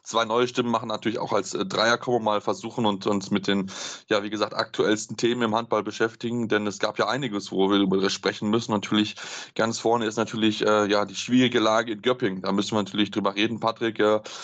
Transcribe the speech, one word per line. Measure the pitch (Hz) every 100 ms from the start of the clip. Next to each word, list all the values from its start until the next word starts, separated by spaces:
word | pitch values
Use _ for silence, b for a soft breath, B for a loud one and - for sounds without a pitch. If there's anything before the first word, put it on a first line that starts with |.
zwei | - 110 110
neue | 117 123
Stimmen | 123 120
machen, | 113 117
natürlich | 107 113 -
auch | -
als, | 107 -
äh, | -
Dreierkombo | 98 98 113 120 127 120
mal | 107 104
versuchen | 110 95 113 -
und | 107 98 110
uns | 101 95
mit | 98 98
den, | 98 95 B B B -
ja, | 107
wie | 101
gesagt, | 104 104
aktuellsten | - 110 - 101 107 - 110
Themen | 117 123
im | 113
Handball | 110 117 107
beschäftigen. | 104 - 113 - 117 120 110
Denn | 107 104
es | 98
gab | 107 113
ja | 104
einiges, | 127 131 101 -
wo | 92 95
wir | 101
darüber | 98 98 95
sprechen | - 98 107 107
müssen. | 117 113
Natürlich | 104 - 107 107 - B B B
ganz | - 110 113
vorne | 113 117
ist | 107 113
natürlich, | 104 107 110 107 104
äh, | 107 101
ja, | 104 101
die |
schwierige | 95 - 127 123 120
Lage | 110 113 117
in | 104
Göppingen. | 117 127 107 95
Da | 95
müssen | 101 101
wir | 110
natürlich | 98 104 104
drüber | 107 98
reden, | 98 113 110
Patrick. | 113 - 113 107
Äh, | 107 107 B B